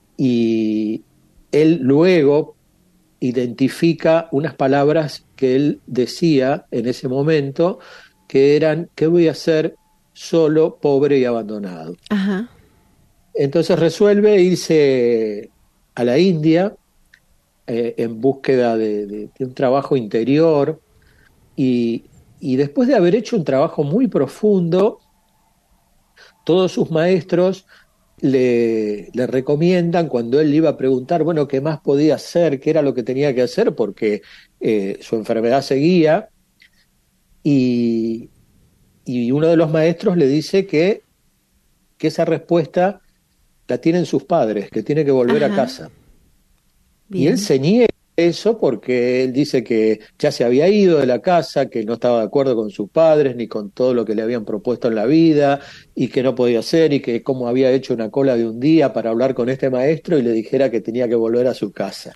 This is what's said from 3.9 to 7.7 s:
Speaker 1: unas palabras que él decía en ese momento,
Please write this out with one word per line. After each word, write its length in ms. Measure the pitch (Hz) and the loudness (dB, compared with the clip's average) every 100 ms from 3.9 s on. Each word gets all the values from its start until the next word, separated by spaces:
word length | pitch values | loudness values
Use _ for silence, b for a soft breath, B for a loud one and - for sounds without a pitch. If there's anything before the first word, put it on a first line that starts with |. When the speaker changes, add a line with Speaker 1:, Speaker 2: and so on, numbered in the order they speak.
| 156 165 160 - | 0 0 0 0
Speaker 1:
unas 220 | 139 151 - | -4 -4 -2
palabras 680 | 135 139 139 160 147 - _ - | 0 2 2 0 -2 -8 _ -4
que 200 | 131 131 | 0 0
él 240 | 147 - - | 0 -4 -8
decía 800 | 127 120 - 170 143 127 147 - | -4 -4 -2 0 2 0 -2 -6
en 160 | 127 117 | -6 -4
ese 200 | 123 135 | -6 -4
momento, 720 | 127 147 160 139 135 170 | -2 0 0 -2 -2 -2